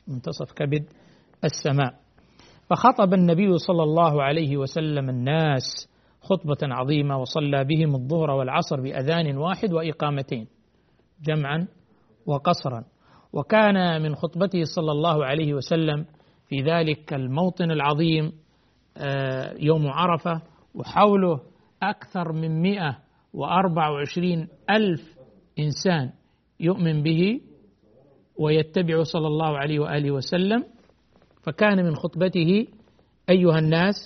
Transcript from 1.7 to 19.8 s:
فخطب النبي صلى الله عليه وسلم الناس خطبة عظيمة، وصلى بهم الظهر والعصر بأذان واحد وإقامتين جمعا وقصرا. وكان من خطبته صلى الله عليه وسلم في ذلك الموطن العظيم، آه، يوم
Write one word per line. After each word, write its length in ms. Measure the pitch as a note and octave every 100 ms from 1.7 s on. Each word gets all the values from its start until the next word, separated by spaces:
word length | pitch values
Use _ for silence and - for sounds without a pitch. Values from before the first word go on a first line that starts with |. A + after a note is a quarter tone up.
| C#3 C3 - _ _ _ _ - _ -
فخطب 440 | F3 A#3+ C4 G3
النبي 440 | F#3+ F3 E3+ G3+ E3+
صلى 240 | - E3+
الله 400 | D#3 D#3+ E3+ D3
عليه 340 | C3+ D#3 D3 C#3+
وسلم 520 | C3+ E3+ D#3 D3 C3+
الناس 800 | B2+ B2+ D#3+ D#3 C3+ - - - _ _ _
خطبة 360 | - F#3+ D3 C#3+
عظيمة، 560 | D3 B2 C3 D3+ C#3+ C3+
وصلى 460 | B2+ E3 C#3+ C#3
بهم 300 | C3+ D#3 D#3
الظهر 360 | C3+ B2+ E3+ D#3
والعصر 500 | C#3 B2+ D3+ F3 C#3+
بأذان 560 | C3 C#3 C3+ E3 D#3 C#3
واحد 360 | E3 F#3+ G#3+
وإقامتين 760 | E3 E3 - D3+ C#3+ C3+ B2+ A2 _ _ _ _ _ _ -
جمعا 460 | D3+ D#3 C#3 D#3 F#3 - _ _ _ _ -
وقصرا. 580 | C#3 F3 F3 C#3 A#2 A#2 _ _ - _
وكان 720 | - - G#3+ G#3+ G3 F3+ D#3+
من 120 | D#3
خطبته 480 | D3 E3 E3 F#3+ F3+
صلى 280 | D3+ - D#3
الله 320 | D3 E3 D3+
عليه 300 | C3 D3+ D3+
وسلم 500 | C#3+ - E3 D#3+ D3 D#3 - _ _ -
في 80 | C3+
ذلك 580 | C#3 E3+ D#3+ D3+ -
الموطن 560 | C3+ B2+ C#3 F#3 F3 E3+
العظيم، 600 | D#3 C#3+ D3 E3 D#3+ D#3 - _ _ _ _ _ -
آه، 580 | C#3+ C#3 C3+ C3 - -
يوم 260 | D3 D#3+